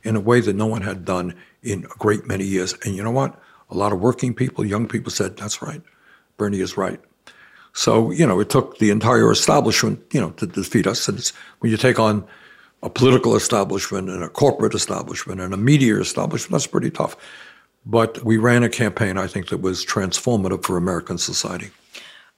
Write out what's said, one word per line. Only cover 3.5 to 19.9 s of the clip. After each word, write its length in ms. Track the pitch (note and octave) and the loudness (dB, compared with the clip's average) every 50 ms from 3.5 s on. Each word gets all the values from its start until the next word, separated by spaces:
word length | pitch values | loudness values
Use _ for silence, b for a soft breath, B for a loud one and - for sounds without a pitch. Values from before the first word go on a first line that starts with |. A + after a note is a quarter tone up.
| b b b b | b b b b
A 40 | F#2 | -4
lot 180 | F#2 G2+ G#2 | -2 0 0
of 80 | G#2 F2+ | 0 2
working 340 | G2 B2+ A#2+ - C3+ B2 A2+ | 2 0 0 0 -2 -4 -2
people, 320 | - B2+ - - - G#2+ | -2 -4 -4 -2 -4 -4
young 200 | G2+ G2+ A2 A#2 | -2 -2 -2 -2
people 240 | - - G#2+ - - | -2 -4 -6 -6 -6
said, 260 | - - G2+ G2 G#2 | -4 -4 -4 -4 -6
"That's 260 | G2+ G2+ G#2 - - | -10 -10 -10 -10 -10
right. 180 | - D3+ D3+ D3 - b b b b b b b b b b | -10 -12 -12 -14 -18 b b b b b b b b b b
Bernie 240 | - G#2 G2+ G2+ F#2 | -4 -4 -2 -2 -2
is 160 | F#2 F2+ - | -4 -4 -2
right." 240 | G2 F#2+ F#2 - - _ _ _ _ _ B B B B B B B B B | -4 -4 -4 -4 -8 _ _ _ _ _ B B B B B B B B B
So, 380 | B - - A#2 A2+ A2 A2+ - | B -2 2 4 4 4 4 2
you 160 | - D#3 E3 | 2 2 4
know, 140 | A#2+ F#2 F#2 | 4 4 2
it 100 | G#2+ - | 0 2
took 280 | - C3 - - - - | 2 2 2 0 -2 2
the 120 | G#2+ G#2 | 2 2
entire 400 | G2+ A2 A2 A#2 B2 A#2 A2 A2+ | 4 4 4 4 4 6 6 4
establishment, 680 | G#2+ - - - D3+ D3 - A2 G#2 - - G#2+ G2+ - - - | 4 4 4 4 4 4 4 4 2 2 0 0 -2 -4 -8 -4
you 80 | - C#3+ | -2 -2
know, 100 | F#2+ E2 | -2 -2
to 140 | - - A2 | -6 -8 -8
defeat 400 | E2+ - G2 F#2 - - A2 F2 | -6 -6 -8 -6 0 0 2 2
us. 220 | F#2+ - - - - | 2 0 -2 -4 -4
And 100 | G2+ - | -4 -4
it's, 140 | - - B B B B B B | -6 -8 B B B B B B
when 100 | - A#2 | -2 -2
you 80 | A2 G#2 | 0 4
take 200 | - B2+ A2 A#2+ | 4 4 4 4
on 280 | A2+ G#2+ G#2 G#2 F2+ B B B B B B B B B B B | 4 2 2 0 -4 B B B B B B B B B B B
a 80 | - - | -12 -8
political 460 | - - B2 C3 B2+ - - A#2 A2+ | 0 4 6 6 6 6 4 4 2
establishment 760 | G#2 - - A#2+ G#2 G2 F#2+ G2 G2 - - G2 G2 F#2+ F#2+ | 2 2 2 0 0 0 0 -2 -6 -6 -6 -6 -6 -6 -6
and 120 | F#2 F#2 | -6 -6
a 60 | E2+ D#2+ | -8 -8
corporate 460 | - - C#3+ C#3 - - A2+ G#2 - | 0 2 4 4 4 2 0 0 0
establishment 680 | G#2 - - G2 - - - - - - - F#2+ F#2+ | -2 -4 -4 -4 -6 -6 -8 -10 -10 -10 -10 -8 -8
and 140 | F#2 F#2 F#2+ | -6 -6 -4
a 20 | |
media 440 | F#2+ A2 C3+ D3+ C#3 C3+ A2+ G#2 G2 | 0 4 4 6 6 6 4 4 2
establishment, 520 | F#2+ - - - - - - A#2+ - - | 0 -2 -4 -4 -4 -4 -4 -6 -6 -2
that's 140 | - - - | -4 -4 -4
pretty 240 | - - - - C2 | 0 -2 -2 -2 -2
tough. 260 | - - - - - B B B B B B B B B B B B _ - | -4 -4 -6 -6 -6 B B B B B B B B B B B B _ -8
But 380 | A2+ A2 A2+ A2+ A2+ - - B2 | 0 2 2 2 2 -2 -4 0
we 120 | A2 A2+ | 2 2
ran 260 | A2 A2+ B2 A#2+ A#2+ | 4 4 4 4 4
a 60 | A#2+ A2 | 4 2
campaign, 480 | - - A#2 G#2 - - A2+ F#2+ F#2 | 0 0 -2 -2 0 -2 -2 -2 0
I 100 | F#2+ F#2+ | -2 -4
think, 220 | F2+ - G2+ F2 - | -4 -6 -8 -6 -6
that 100 | G2+ F#2 | -6 -2
was 280 | F#2 F#2 F#2 - - | -2 -2 -2 -4 -4
transformative 760 | - | -4